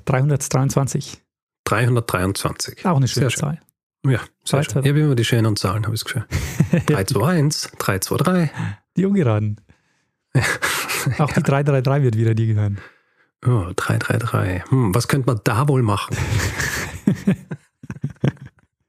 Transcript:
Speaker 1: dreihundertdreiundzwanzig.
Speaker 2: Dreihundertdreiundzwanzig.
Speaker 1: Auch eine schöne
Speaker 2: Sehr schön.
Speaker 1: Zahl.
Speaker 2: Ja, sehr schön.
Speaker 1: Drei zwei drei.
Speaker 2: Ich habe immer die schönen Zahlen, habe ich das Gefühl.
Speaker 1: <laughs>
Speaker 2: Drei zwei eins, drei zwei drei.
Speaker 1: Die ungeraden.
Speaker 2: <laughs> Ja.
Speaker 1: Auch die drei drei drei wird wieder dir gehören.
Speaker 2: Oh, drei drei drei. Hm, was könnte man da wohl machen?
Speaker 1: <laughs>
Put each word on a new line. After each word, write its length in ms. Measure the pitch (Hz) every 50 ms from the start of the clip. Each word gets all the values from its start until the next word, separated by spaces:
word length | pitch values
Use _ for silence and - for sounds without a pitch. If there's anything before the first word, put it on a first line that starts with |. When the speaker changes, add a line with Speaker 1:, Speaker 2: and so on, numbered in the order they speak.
| -
Speaker 1:
dreihundertdreiundzwanzig. 1120 | - 131 131 135 151 147 139 - - - 135 135 135 - 143 139 135 - 151 - - - - _ _ _ _ _ _ _ _ _
Speaker 2:
Dreihundertdreiundzwanzig. 1200 | - 101 104 123 120 123 120 113 - - 92 90 95 98 - - - - - - - - - -
Speaker 1:
Auch 120 | 196 175 135
eine 100 | 135 117
schöne 220 | - - 147 123
Speaker 2:
Sehr 0 |
schön. 80 | - -
Speaker 1:
Zahl. 200 | - 147 156 - - _ _ _ _ _ _ _ -
Speaker 2:
Ja, 140 | 139 131 104 - - _ _ _
sehr 200 | - - 139 147
schön. 100 | - -
Speaker 1:
Drei 80 | 143
zwei 0 |
drei. 0 |
Speaker 2:
Ich 80 | 131 139
habe 100 | 143 151
immer 160 | 151 151 135
die 80 | 117 113
schönen 300 | - - 117 110 110 104
Zahlen, 300 | - - 92 92 107 110
habe 100 | 107 110
ich 80 | 110 -
das 100 | - -
Gefühl. 120 | - 110 - - - - - - - - - - 165
Speaker 1:
<laughs> 40 | - -
Speaker 2:
Drei 160 | 151 - 98
zwei 220 | - 131 104 107 160
eins, 380 | 185 170 139 151 147 - - - - -
drei 200 | - - 101 92
zwei 180 | - - 101 98
drei. 340 | 139 180 185 180 165 139 - - 110 107 101 - _ _ _ -
Speaker 1:
Die 80 | 180
ungeraden. 560 | 196 202 196 160 120 107 107 107 104 104 - - _ _ _ _ _ _ _ _ _ _ _ _ _ -
Speaker 2:
<laughs> 80 | 131 110 - - - - - - - - - - - - 143 117 -
Ja. 80 | 156
Speaker 1:
Auch 60 | 139 -
die 80 | - 156
drei 200 | - 151 139 147
drei 180 | 147 143 135
drei 200 | 123 135 135 147 139
wird 120 | 127 110 110
wieder 160 | 113 113 110
dir 120 | 107 113 113
gehören. 320 | 107 107 104 104 101 98 - - - _ _ _ _ _ _ _ _ _ -
Speaker 2:
Oh, 200 | 123 127 113 87 87 92
drei 220 | - - - 107 113
drei 200 | - - - 110
drei. 460 | 113 113 - 107 104 92 92 92 - -
Hm, 260 | - 131 123 101 87
was 120 | 120 113 -
könnte 180 | - 143 123 127
man 140 | 131 107 -
da 240 | 139 117 104 147 147
wohl 140 | 143 131 123
machen? 320 | 107 104 98 - - - - - - - - - - - - - - - - - - - - - - -
Speaker 1:
<laughs> 200 | - - - 185 - - - - - _ _ _ _ - - - - - 147 - - - - - - - - - _ _ _ _ _ _